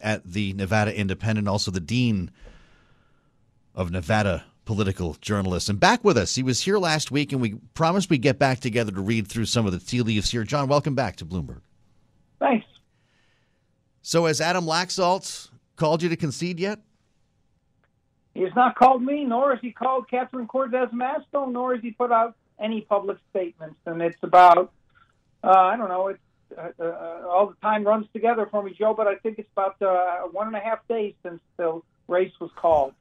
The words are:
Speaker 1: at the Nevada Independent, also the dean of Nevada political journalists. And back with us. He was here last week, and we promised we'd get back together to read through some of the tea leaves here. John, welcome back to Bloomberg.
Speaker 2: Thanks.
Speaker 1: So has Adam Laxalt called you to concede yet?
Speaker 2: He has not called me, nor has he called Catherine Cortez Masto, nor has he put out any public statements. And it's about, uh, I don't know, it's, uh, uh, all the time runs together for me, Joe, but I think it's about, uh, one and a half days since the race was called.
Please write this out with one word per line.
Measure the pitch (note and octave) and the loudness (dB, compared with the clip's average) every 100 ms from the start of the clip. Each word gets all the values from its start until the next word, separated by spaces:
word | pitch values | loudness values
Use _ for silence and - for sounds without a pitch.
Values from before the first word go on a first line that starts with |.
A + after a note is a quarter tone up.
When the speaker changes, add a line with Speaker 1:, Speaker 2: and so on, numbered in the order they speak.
Speaker 1:
at | G#2+ G#2+ | -4 -4
the | F#2 F2 - | -4 -4 -4
Nevada | F#2+ F#2+ A2 G#2 | -4 0 0 0
Independent, | G2 G2 F#2 A2 A2 G2+ | -2 -4 -2 -2 -2 0
also | G2+ - | -2 -2
the | F#2 | -6
dean | D2+ B2 B2 G#2 F2 - - - - _ _ _ _ _ _ _ _ _ _ | -2 0 0 0 -4 -12 -20 -20 -20 _ _ _ _ _ _ _ _ _ _
of | - F2+ | -6 -4
Nevada | F2+ E2+ G#2+ G2+ E2 - _ | -4 -2 0 0 -2 -8 _
political | - G#2 G2 F#2+ F2 D2+ | -6 -2 -2 -2 -6 -6
journalists. | - G#2 F#2+ F2+ - | -4 -2 0 -2 -2
And | G2+ | 4
back | F3+ A#3+ | 4 4
with | G#3 B2 | 4 2
us. | F#2+ - | 2 0
He | |
was | C3 A#2+ | -2 -2
here | F#3+ G3+ | 0 0
last | F3 D3+ - | 0 -2 -2
week, | C#3 C#3+ | -2 -2
and | C3+ | -2
we | A#2 G#2+ - | -4 -6 -10
promised | - E3 G3 - | -2 0 0 0
we'd | D3 | 2
get | C#3 B2+ | 2 2
back | C#3 B2+ | 2 0
together | B2+ A2+ A2 | -2 -2 -2
to | F#2+ | -2
read | G2 A2+ G2 | -2 -2 -2
through | A2+ | -4
some | G#2+ B2 G#2 | -2 0 0
of | |
the | F2+ | -2
tea | - B2 | -4 -2
leaves | A#2 G#2+ - | 0 0 -2
here. | A#2+ | -4
John, | G#2 D3 F3 | -2 -2 0
welcome | C#3+ D#3 | 0 0
back | C3 A2+ - | -2 -4 -6
to | D#2+ | -10
Bloomberg. | F2+ C2 A#1+ - _ _ _ _ _ _ - | -8 -8 -12 -20 _ _ _ _ _ _ -4
Speaker 2:
Thanks. | C#4 A3+ - _ _ _ _ _ _ _ _ _ _ _ _ _ | 0 0 -4 _ _ _ _ _ _ _ _ _ _ _ _ _
Speaker 1:
So | - E3 | -4 0
has | E3 C#3 | 2 0
Adam | D#3+ F#3 | 0 0
Laxalt | E3 D#3+ F3+ - F3 F#3+ - - - - _ - | 0 0 -2 0 2 0 -4 -14 -16 -20 _ -2
called | D#3 D#3+ | 0 2
you | E3+ | 0
to | E3 | -2
concede | D#3 - F3 F3 | -4 -4 -6 -4
yet? | F#3+ G#3+ _ _ _ _ _ _ _ _ _ _ _ _ _ _ _ | -4 -6 _ _ _ _ _ _ _ _ _ _ _ _ _ _ _
Speaker 2:
He | - | -6
has | F#3 E3 | -2 2
not | B3 - | 2 6
called | B3+ C4 | 6 6
me, | B3+ D4 | 0 -2
nor | C#4 A#3 C#4 | -2 0 0
has | B3+ | 0
he | A#3+ | -6
called | - B3 C4 - | -4 -2 -2 -2
Catherine | B3 B3+ B3+ A3+ | -4 -4 -8 -6
Cortez | C4 C4 B3+ B3 | -4 -2 -2 -2
Masto, | A#3+ B3+ D4+ C#4+ C#4+ C4+ | -4 -6 -6 -6 -6 -4
nor | B3 B3+ | -4 -4
has | B3 | -4
he | A#3 | -6
put | - A#3+ | -4 0
out | A3+ A#3 - _ - | 2 2 -4 _ -8
any | G#3+ A3 | -6 -6
public | G#3+ G3+ G3 F#3 _ | -2 -2 -2 -8 _
statements. | G3 F3 - D#3 D#3 | -6 -6 -8 -18 -14
And | - E3 | -10 -4
it's | E3+ - | -4 -4
about, | E3+ F3+ F3+ E3+ F3+ _ _ _ _ _ _ _ | 6 10 10 10 4 _ _ _ _ _ _ _
uh, | F3+ | 4
I | F#3+ F#3 A3+ | 6 6 2
don't | G#3 | -2
know, | F#3 G3 | -2 -4
it's, | G3 _ _ - - | -6 _ _ -20 -16
uh, | E3 - | -14 -8
uh, | E3 E3 E3 E3 F3 | -8 -8 -10 -12 -2
all | F3+ G3+ | 2 0
the | - | -2
time | - G#3+ | -2 0
runs | G3+ A3 G#3 | 2 0 -2
together | A3+ A3+ A#3 G#3 | -2 0 0 -2
for | G#3 | -4
me, | G3 F3+ | -6 -2
Joe, | G#3+ | -2
but | G#3+ G#3 | 0 0
I | G3 | -2
think | A3+ G#3+ | -6 -8
it's | G#3 | -8
about, | - G3 - | -4 -4 -2
uh, | G3 F3+ F3+ F3 F3+ | 0 0 0 -4 -6
one | F3+ A3 | -6 -6
and | A3 | -6
a | |
half | G#3+ A3 - | -6 -6 -4
days | A#3 G#3 - | -4 -6 -8
since | F3+ E3+ _ - | -16 -16 _ -6
the | E3+ E3 - _ - | -4 -6 -12 _ -2
race | F3 F#3 - | 0 0 -4
was | E3 - | -16 -2
called. | E3+ D#3 C3+ - | 2 2 2 -6